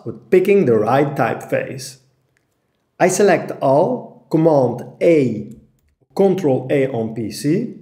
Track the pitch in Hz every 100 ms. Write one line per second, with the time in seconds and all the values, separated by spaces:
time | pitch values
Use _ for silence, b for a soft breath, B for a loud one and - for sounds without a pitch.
0 | 117 - - - - 202 139 107 110 135
1 | 147 143 113 113 - 127 - 131 - -
2 | _ _ _ _ _ _ _ _ _ -
3 | 180 185 202 156 127 - 143 143 208 240
4 | - - _ 160 160 147 120 110 - -
5 | 170 160 127 - 107 - _ _ _ _
6 | _ - 196 185 151 127 131 147 131 117
7 | 113 110 104 - 143 185 233 -